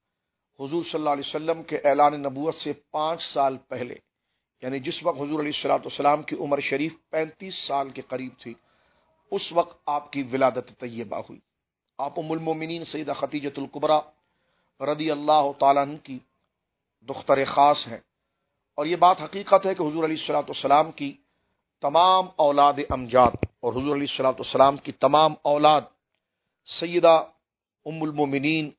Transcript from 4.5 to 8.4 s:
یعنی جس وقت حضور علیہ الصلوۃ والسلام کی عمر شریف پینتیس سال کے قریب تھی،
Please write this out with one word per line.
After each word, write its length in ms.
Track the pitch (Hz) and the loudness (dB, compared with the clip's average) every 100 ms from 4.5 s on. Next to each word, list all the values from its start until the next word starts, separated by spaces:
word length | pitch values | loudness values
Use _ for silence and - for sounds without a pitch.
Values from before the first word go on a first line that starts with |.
| _ | _
یعنی 160 | 127 139 | -8 -8
جس 240 | 131 - | -6 -6
وقت 140 | 156 139 | -4 -4
حضور 180 | 143 151 | -4 -4
علیہ 160 | 151 147 | -4 -4
الصلوۃ 280 | 139 143 - | -2 -2 -2
والسلام 360 | - 143 151 | 0 2 2
کی 120 | 151 - | -2 -8
عمر 200 | 147 143 | -4 -4
شریف 340 | - 139 160 160 _ | -2 -4 -4 -8 _
پینتیس 460 | 156 156 - 190 - - | -6 -6 -8 -12 -8 -4
سال 220 | 139 139 | -4 -6
کے 120 | 131 - | -10 -10
قریب 260 | 131 127 | -10 -10
تھی، 140 | 123 | -14